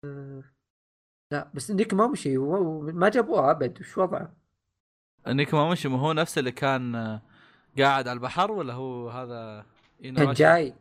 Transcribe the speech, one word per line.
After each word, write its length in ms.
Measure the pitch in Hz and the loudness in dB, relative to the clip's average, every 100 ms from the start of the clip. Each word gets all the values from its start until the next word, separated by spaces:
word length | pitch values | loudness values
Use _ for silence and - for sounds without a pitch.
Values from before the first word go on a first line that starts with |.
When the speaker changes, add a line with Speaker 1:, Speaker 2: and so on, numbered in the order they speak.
| 143 | -12
Speaker 1:
آه، 380 | 139 139 135 135 _ _ _ _ _ _ _ _ | -12 -14 -16 -18 _ _ _ _ _ _ _ _
لا، 180 | 147 143 | -8 -6
بس 180 | 139 - | -12 -4
نيك 220 | 196 220 | -2 0
ما 140 | 190 233 | 2 2
مشي، 300 | 285 - 131 | 0 -2 -2
و-، 180 | 139 185 | 0 0
و-، 260 | 175 156 | -2 -2
ما 280 | 151 165 190 | -6 2 2
جابوه 420 | 214 233 220 135 | 4 2 2 4
أبد، 280 | 160 131 - | 2 0 -4
وش 180 | 180 - | -12 -2
وضعه؟ 360 | 185 190 - _ _ _ _ _ _ _ _ _ - | -2 -2 -8 _ _ _ _ _ _ _ _ _ -4
Speaker 2:
نيك 260 | 131 147 | 0 2
ما 160 | 156 151 | 2 2
مشي، 180 | 175 143 | 2 0
ما 120 | 127 | 0
هو 140 | 147 | 0
نفسه 260 | 156 165 - | 0 0 0
اللي 120 | 127 | -2
كان، 440 | 117 139 131 123 117 | 0 0 0 -2 -4
آه، 260 | 113 110 - _ - _ _ - | -6 -8 -12 _ -20 _ _ 2
قاعد 280 | 139 135 123 | 4 4 0
على 100 | 123 | -4
البحر، 340 | 123 165 196 | -6 0 0
ولا 220 | 214 143 | 0 -6
هو 360 | 120 131 123 120 | -6 -8 -8 -10
هذا 560 | 120 127 120 113 107 104 _ _ _ | -10 -10 -10 -12 -14 -18 _ _ _
Speaker 1:
كان 160 | 131 131 | -6 2
Speaker 2:
إينوغاشي؟ 260 | 143 131 | 2 6
Speaker 1:
جاي. 300 | 156 170 147 - | 6 6 2 -6